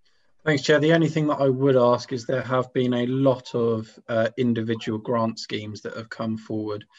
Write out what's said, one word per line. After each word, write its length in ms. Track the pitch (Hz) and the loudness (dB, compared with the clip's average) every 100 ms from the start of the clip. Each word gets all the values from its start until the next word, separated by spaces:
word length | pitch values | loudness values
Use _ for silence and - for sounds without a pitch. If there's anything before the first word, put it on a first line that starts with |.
| _ _ _ _ | _ _ _ _
Thanks, 180 | 156 143 | 0 2
Chair. 180 | 147 147 | 4 4
The 140 | 151 | 6
only 140 | 165 156 | 4 4
thing 200 | 160 151 | 0 0
that 120 | 139 | 2
I 80 | 139 | 0
would 280 | 131 139 127 | 2 4 4
ask 360 | 120 120 - | 4 2 -2
is 140 | 127 113 | -8 -4
there 160 | 131 | -4
have 300 | 113 127 127 | 0 -2 0
been 220 | 135 123 | 0 0
a 120 | 123 120 | 0 0
lot 480 | 131 135 131 - | 2 2 2 -2
of, 420 | - 117 113 110 - - | -2 0 -2 -6 -14 -4
uh, 220 | 113 113 - | 0 0 0
individual 640 | 123 113 113 113 120 110 | 0 0 -2 -4 -4 -6
grant 400 | 120 117 113 110 | -2 0 0 -4
schemes 420 | - 110 107 107 | -8 -8 -8 -12
that 140 | - 113 | -12 -12
have 140 | 110 | -12
come 260 | - 113 110 | -8 -6 -6
forward, 480 | - 110 107 104 - | -6 -6 -6 -8 -12